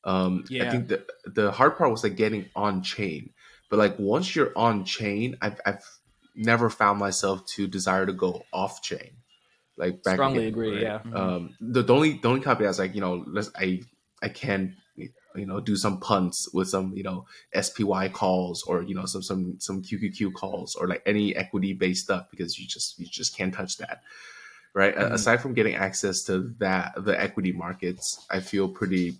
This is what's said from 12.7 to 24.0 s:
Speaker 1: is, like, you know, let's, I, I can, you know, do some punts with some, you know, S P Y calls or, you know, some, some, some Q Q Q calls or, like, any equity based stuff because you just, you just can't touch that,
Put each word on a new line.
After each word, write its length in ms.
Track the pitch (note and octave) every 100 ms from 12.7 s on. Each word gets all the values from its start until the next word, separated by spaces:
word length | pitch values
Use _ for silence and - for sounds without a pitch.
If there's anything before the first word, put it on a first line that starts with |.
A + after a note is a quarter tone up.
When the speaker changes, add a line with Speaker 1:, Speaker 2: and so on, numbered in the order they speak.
Speaker 1:
is, 80 | F#2+
like, 160 | F#2 G2+
you 60 |
know, 220 | F#2 F2+ -
let's, 240 | F#2+ G#2 -
I, 260 | F#2+ F#2 A2 _ _ _
I 60 | -
can, 480 | - - G2 F#2 - _ - F#2 _ _ -
you 120 | G2
know, 120 | G2
do 160 | A2 G2
some 240 | G#2+ F#2
punts 480 | - G2+ F2+ - -
with 160 | F2+ F#2
some, 240 | F#2+ F#2+ G2
you 60 |
know, 240 | F#2 F2+ - - _
S 180 | F#2+ F#2+
P 120 | -
Y 240 | G2+ F#2+ F#2+
calls 540 | - F#2+ F#2 F2+ E2+
or, 220 | - F2
you 100 | F2+
know, 140 | F#2 F#2
some, 160 | F#2+
some, 320 | F#2 F#2+ F2+ F#2
some 220 | - F#2+
Q 160 | F#2 G2+
Q 140 | G#2
Q 200 | F#2+ G2+
calls 440 | F#2 G2 F#2+ F2+ -
or, 120 | F2+
like, 140 | F2 G2
any 280 | G#2 G#2 -
equity 380 | F#2+ G2+ G2
based 300 | F#2 F#2 F#2
stuff 240 | - F#2 -
because 300 | - E2+ -
you 80 | F2+
just, 320 | - - -
you 80 | E2+
just 280 | - - -
can't 160 | F#2+
touch 260 | F#2 F#2 -
that, 260 | E2 -